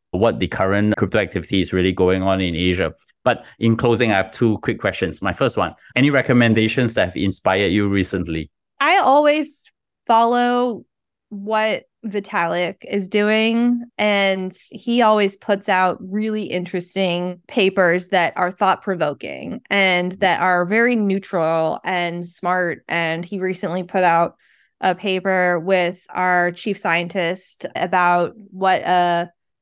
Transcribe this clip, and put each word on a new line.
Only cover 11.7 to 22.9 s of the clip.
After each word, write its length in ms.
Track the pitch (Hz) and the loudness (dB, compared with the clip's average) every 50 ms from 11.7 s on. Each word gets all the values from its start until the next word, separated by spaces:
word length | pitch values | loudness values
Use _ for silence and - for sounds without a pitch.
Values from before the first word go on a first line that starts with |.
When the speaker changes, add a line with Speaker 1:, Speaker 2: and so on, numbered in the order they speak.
| 196 - - _ _ _ - | -2 -4 -6 _ _ _ -12
Speaker 2:
Vitalik 720 | 214 190 208 202 - - 190 170 170 175 175 180 170 196 - - - | -8 -6 -6 -6 -4 -4 -2 -2 -2 -2 -2 -4 -4 -6 -10 -10 -6
is 200 | 202 202 185 185 | -4 -4 -4 -2
doing, 760 | - 208 208 208 214 220 220 226 226 233 240 240 240 240 240 240 _ - | 0 0 2 2 2 2 2 2 2 2 2 2 0 -2 -4 -8 _ -2
and 580 | 208 208 202 202 196 196 190 190 185 185 - - - - | 0 0 2 2 2 0 0 -2 -4 -6 -8 -12 -14 -14
he 320 | - 208 - 240 233 240 | -16 -8 -4 0 2 4
always 340 | 233 214 214 214 208 190 - | 4 4 4 4 2 0 -2
puts 320 | - - - 202 196 - 208 | -4 -4 -2 -2 -2 0 0
out 300 | 190 185 185 180 - - | 0 2 2 0 0 -4
really 440 | 185 185 190 214 214 220 214 214 202 | -8 -8 -6 -4 -4 -4 -4 -4 -6
interesting 960 | - - 180 180 175 - 180 175 - - 196 190 180 175 175 180 180 180 180 _ - | -6 -6 -6 -6 -6 -6 -8 -8 -6 -4 -2 0 0 0 -2 -4 -6 -8 -10 _ -6
papers 600 | - 233 190 190 190 202 185 175 170 180 175 - | 0 2 2 2 4 4 2 2 2 0 0 0
that 240 | 196 180 170 - - | 0 0 0 0 0
are 160 | - 180 180 | -2 -4 -4
thought-provoking 1080 | 185 - 202 190 - - - 208 180 165 156 147 139 - - 71 69 65 71 - - - - - | -2 0 0 2 2 0 -2 -4 -4 -2 -2 -2 -4 -6 -10 -10 -10 -10 -10 -10 -10 -12 -6 -2
and 440 | 196 202 190 185 180 180 180 180 | 0 2 2 4 2 2 0 -2
that 280 | 190 196 196 185 170 - | -2 0 2 2 2 2
are 240 | 175 185 180 175 180 | 2 2 2 2 0
very 320 | 175 208 226 233 247 247 | 2 2 2 2 2 2
neutral 840 | 220 208 196 190 196 190 - 202 175 160 160 165 160 160 160 - - - | 2 0 0 0 -2 -4 -4 -2 0 0 0 0 0 0 0 -2 -4 -4
and 420 | 170 185 175 175 170 170 175 175 | -4 -2 -2 -2 -4 -4 -8 -10
smart. 560 | 175 - - 185 175 180 185 180 170 - - - | -12 -12 -6 -4 -2 0 0 0 -2 -4 -6 -6
And 360 | - | -4